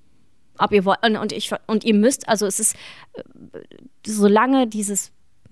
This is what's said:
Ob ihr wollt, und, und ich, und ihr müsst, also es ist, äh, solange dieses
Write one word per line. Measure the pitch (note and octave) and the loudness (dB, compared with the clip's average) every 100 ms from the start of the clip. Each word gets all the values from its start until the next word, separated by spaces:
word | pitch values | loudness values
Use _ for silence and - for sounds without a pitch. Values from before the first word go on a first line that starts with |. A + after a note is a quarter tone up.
| _ - - _ _ - | _ -20 -20 _ _ -4
Ob | G#3 | 0
ihr | G#3 | 2
wollt, | F#3+ - A#3 | 2 0 0
und, | G#3+ | -2
und | G#3 | -4
ich, | - - G#3 - | -8 -8 -8 -4
und | G#3+ | -2
ihr | A#3 | 2
müsst, | G#3 A3+ C#4 - | 4 2 0 -2
also | G#3 G3+ | -2 -2
es | - | -2
ist, | A3 - - - - | -4 -6 -16 -20 -20
äh, | - - - - - - - - _ | -20 -20 -20 -20 -20 -20 -20 -20 _
solange | G#3+ G#3+ G3+ G#3+ B3+ C4+ A#3 | -8 2 4 4 4 2 0
dieses | G#3+ G3+ G3 - - - - - | -2 -6 -6 -8 -16 -20 -20 -8